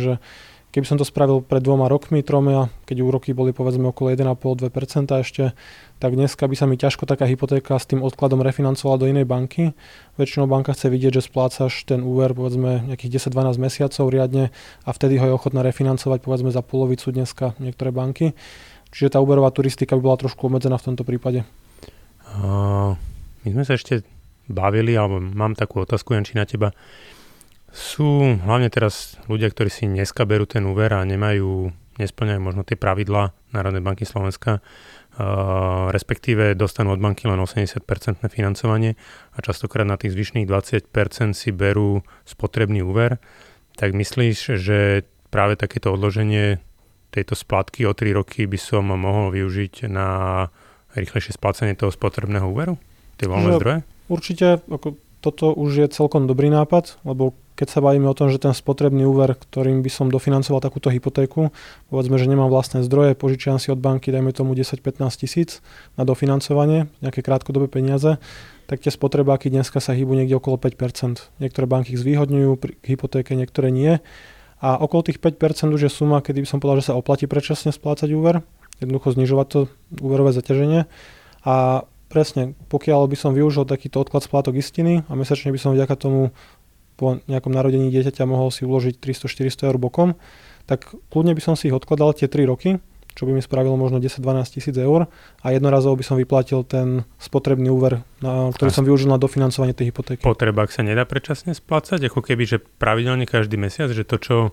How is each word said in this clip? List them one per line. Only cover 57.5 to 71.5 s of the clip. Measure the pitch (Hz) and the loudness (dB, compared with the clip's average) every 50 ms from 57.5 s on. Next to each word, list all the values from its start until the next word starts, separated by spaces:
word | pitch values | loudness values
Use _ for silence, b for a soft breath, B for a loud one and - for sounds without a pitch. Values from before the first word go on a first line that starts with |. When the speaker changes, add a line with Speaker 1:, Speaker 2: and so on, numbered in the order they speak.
| _ | _
Speaker 1:
keď | - 147 - | -6 -6 -2
sa | - 151 139 | 0 4 4
bavíme | 143 139 143 139 139 | 6 6 6 4 2
o | 135 | 2
tom, | - 147 139 135 | 2 2 2 2
že | 135 | 2
ten | - 139 127 | 2 0 0
spotrebný | - - - 135 - 147 143 139 135 135 | 0 -2 -2 0 2 2 2 4 4 4
úver, | 135 135 135 135 131 127 | 4 4 4 4 2 2
ktorým | - - - - 135 131 131 131 131 127 | -2 -8 -8 -4 -2 0 2 2 0 0
by | 131 - | -2 -2
som | - 139 131 | -2 0 0
dofinancoval | 131 131 - 147 139 135 135 - 139 131 | 0 0 0 2 0 2 2 0 0 -2
takúto | - 135 - - - 143 | -2 -4 -6 -2 -2 0
hypotéku, | 123 123 - 139 - 151 135 131 - 160 160 147 B B B B B B B _ 135 | 0 0 -2 -2 0 0 -2 0 0 0 0 0 B B B B B B B _ -4
povedzme, | 135 131 127 135 | -2 0 2 2
že | 131 127 | 2 2
nemám | 131 139 139 135 131 | 4 4 4 4 4
vlastné | 131 131 127 - - 131 123 | 4 2 2 0 -2 -2 0
zdroje, | 123 135 143 147 143 131 | 2 4 4 4 4 2
požičiam | - - 135 135 127 - 139 135 131 | 2 0 -2 -2 0 -2 -2 -2 0
si | - - | -2 -2
od | 135 131 | -2 -2
banky, | 127 135 135 131 - 139 | 0 0 0 0 -2 -2
dajme | 131 131 131 131 127 | -2 0 0 -2 -2
tomu, | - 135 131 131 | -2 -2 -2 0
desať, | 127 131 - - - | -2 -2 -4 -6 -6
pätnásť | - 135 - - 139 127 - - - 131 | -6 -6 -4 -2 -4 -4 -4 -4 -8 -4
tisíc | - 175 170 - - - B B B B B B B | -2 -2 -2 -2 -4 -12 B B B B B B B
na | - 131 | -2 0
dofinancovanie, | 131 131 - 147 139 139 139 - - 143 143 147 151 156 160 156 151 - _ 139 | 0 0 2 2 0 0 0 0 0 2 2 4 4 4 2 0 -2 -6 _ -8
nejaké | 135 - 131 | -6 -6 -4
krátkodobé | 127 - 135 131 - - 135 135 139 135 | -2 0 0 0 0 -2 -2 0 0 0
peniaze, | - 131 131 135 139 139 143 156 156 151 B B B B B B B B B | 0 -2 0 0 0 2 2 2 2 0 B B B B B B B B B
tak | - 139 - | -10 -10 -4
tie | - 147 | -4 -4
spotrebáky | - - 139 135 - 147 139 139 135 131 - 143 131 | -2 -2 -2 0 2 2 4 4 2 2 0 0 0
dneska | 135 131 - - 139 - | 0 0 -2 -2 -4 -2
sa | - 127 | 0 0
hýbu | 127 135 127 135 | 0 0 0 2
niekde | 131 131 131 131 131 | 0 2 2 0 0
okolo | - 135 131 | 0 -2 -2
päť | 127 - 127 - - | 0 -2 -4 -2 -2
percent. | 127 123 - - 127 120 120 - - - _ - | -6 -6 -4 -4 -4 -4 -4 -6 -10 -16 _ -8
Niektoré | 139 127 | -8 -6